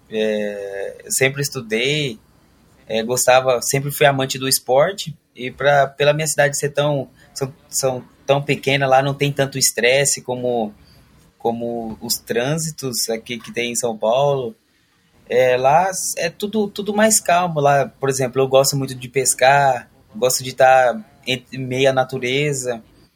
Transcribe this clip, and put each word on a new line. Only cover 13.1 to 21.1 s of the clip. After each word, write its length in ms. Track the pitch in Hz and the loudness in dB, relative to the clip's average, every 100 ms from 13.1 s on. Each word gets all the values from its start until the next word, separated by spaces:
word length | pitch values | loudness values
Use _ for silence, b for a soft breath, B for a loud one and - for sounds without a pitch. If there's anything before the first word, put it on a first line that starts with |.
| 113 113 120 | -6 -6 -12
que 140 | - | -8
tem 180 | 110 120 | -6 -4
em 40 | 117 | -4
São 220 | 120 110 | -4 -2
Paulo. 560 | 107 127 143 139 120 - _ _ _ _ _ _ - | 0 2 2 0 -4 -10 _ _ _ _ _ _ -2
É, 260 | 120 127 123 | 2 4 4
lá 360 | 131 156 190 185 - - | 4 4 2 -2 -8 -4
é 120 | 170 | -6
tudo, 380 | - 208 214 202 | -4 -4 -2 -4
tudo 260 | 208 196 | -4 -4
mais 260 | 208 220 214 | 2 2 2
calmo. 400 | - 175 180 156 | 2 2 2 2
Lá, 280 | 139 143 123 | 4 4 0
por 220 | - 135 | -2 -2
exemplo, 320 | 131 127 131 | 0 -2 0
eu 60 | 135 | 4
gosto 280 | 135 139 143 | 4 4 0
muito 200 | 131 127 | -4 -8
de 120 | 127 | -6
pescar, 800 | 139 127 - 127 143 139 120 - _ _ 107 | -2 -2 2 4 4 4 0 -6 _ _ -2
gosto 280 | 127 - | -2 -2
de 100 | 127 | -6
tá 460 | 120 131 131 123 110 - | 4 6 6 4 0 -8